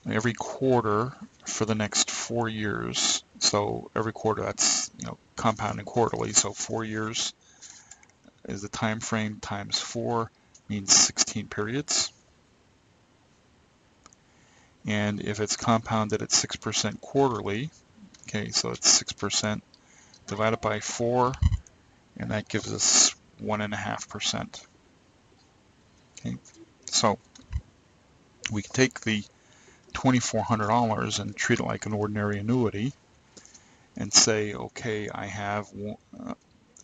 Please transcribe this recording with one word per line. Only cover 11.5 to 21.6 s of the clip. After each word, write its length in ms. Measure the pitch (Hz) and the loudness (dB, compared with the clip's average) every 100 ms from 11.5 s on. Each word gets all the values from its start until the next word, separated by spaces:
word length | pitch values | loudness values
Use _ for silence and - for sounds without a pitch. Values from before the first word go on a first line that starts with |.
| - 107 127 147 - - - _ _ _ _ _ _ _ _ _ _ _ _ _ _ _ _ _ _ - _ _ _ _ - _ _ | -4 -2 -2 -2 -2 -2 -6 _ _ _ _ _ _ _ _ _ _ _ _ _ _ _ _ _ _ -20 _ _ _ _ -20 _ _
And 360 | - 104 104 104 | -2 0 2 0
if 180 | - 104 | -2 -2
it's 160 | 104 | -2
compounded 680 | - - 113 113 113 107 107 | 0 2 2 2 0 2 0
at 120 | 110 | 2
six 240 | - - - | 0 0 -4
percent 440 | - 104 107 92 | -4 -2 -2 -4
quarterly, 680 | - 135 139 110 101 104 151 - _ - - - | -2 4 4 2 -2 -4 -4 -10 _ -20 -20 -20
okay, 280 | - 104 113 | -8 -6 -2
so 200 | 110 - | -2 -2
it's 200 | 60 - | 0 4
six 220 | - - | 4 2
percent 500 | - 101 - 107 107 - - _ - - - - | -4 -2 0 0 -2 -8 -20 _ -20 -20 -20 -10
divided 340 | 101 110 113 | 0 0 2
by 200 | 110 107 | 0 -2
four, 520 | - - 117 123 123 131 - - | -4 -2 0 4 2 4 4 4